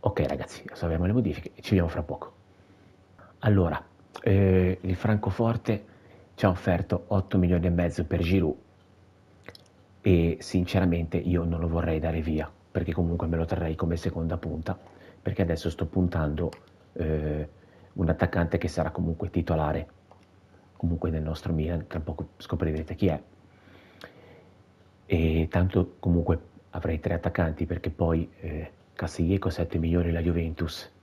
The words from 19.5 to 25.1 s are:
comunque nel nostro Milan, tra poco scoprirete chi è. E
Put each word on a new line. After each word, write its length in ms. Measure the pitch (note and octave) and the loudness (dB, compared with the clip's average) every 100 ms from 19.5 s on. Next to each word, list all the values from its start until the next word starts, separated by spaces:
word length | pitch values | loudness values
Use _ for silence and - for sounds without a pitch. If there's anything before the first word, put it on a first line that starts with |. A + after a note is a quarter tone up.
| D#2+ D2+ D2+ - - _ - _ _ _ - _ _ | 0 0 -2 -6 -14 _ -20 _ _ _ -20 _ _
comunque 340 | E2+ E2 F2+ | -2 -2 -2
nel 120 | D#2+ | -2
nostro 300 | D#2 D#2+ - | -4 -6 -4
Milan, 360 | D#2+ D#2 E2+ - | -2 -2 -4 -4
tra 100 | D#2+ | -8
poco 300 | D#2 D#2+ - _ | -6 -8 -10 _
scoprirete 580 | - D#2+ D#2+ D#2 D#2 | -6 -2 -2 -2 -6
chi 140 | - G2 | 0 0
è. 120 | D2+ - - - - - - - - - - - - - - - _ _ _ | 0 -6 -20 -20 -20 -20 -20 -20 -20 -20 -20 -20 -20 -20 -20 -20 _ _ _
E 420 | _ | _